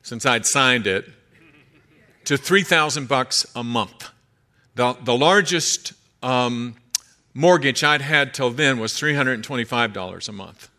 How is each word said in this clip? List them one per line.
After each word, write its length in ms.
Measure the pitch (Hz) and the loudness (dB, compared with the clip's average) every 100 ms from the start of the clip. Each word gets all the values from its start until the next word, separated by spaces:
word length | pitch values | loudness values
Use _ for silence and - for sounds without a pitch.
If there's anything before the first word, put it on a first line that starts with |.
since 220 | - 117 | -12 -4
I'd 220 | 135 117 - | 0 0 0
signed 400 | 143 131 123 101 | 2 2 2 0
it, 240 | 95 - _ _ _ _ _ _ _ _ _ _ _ - | -2 -4 _ _ _ _ _ _ _ _ _ _ _ -4
to 100 | 139 | -2
three 260 | - 190 | 2 2
thousand 460 | 185 170 151 143 123 | 4 2 2 -4 -2
bucks 360 | 135 127 - - 120 | -2 0 -4 -4 -8
a 80 | |
month. 460 | 117 117 98 _ - _ _ _ _ _ _ - | -4 -4 -4 _ -20 _ _ _ _ _ _ -2
The, 160 | 123 123 | -2 0
the 140 | 127 123 | -2 2
largest, 800 | 151 202 156 170 - - - - _ _ | 6 4 2 -2 -2 -4 -8 -18 _ _
um, 540 | 127 127 120 120 120 117 _ - _ _ _ | -2 0 0 -4 -10 -14 _ -10 _ _ _
mortgage 480 | 131 170 175 139 123 | 2 4 6 4 0
I'd 200 | 151 147 | 2 0
had 320 | 139 151 135 | 2 0 0
till 160 | - 127 | -2 -4
then 280 | 120 147 127 | 0 0 0
was 140 | 110 | -4
three 220 | - 151 | -4 -2
hundred 180 | 143 127 | 0 0
and 100 | 120 | -2
twenty-five 500 | 113 131 113 123 117 | -6 -8 -4 -2 -2
dollars 360 | 98 92 90 - | -4 -10 -12 -14
a 40 | |
month. 360 | 101 92 - - | -14 -16 -20 -20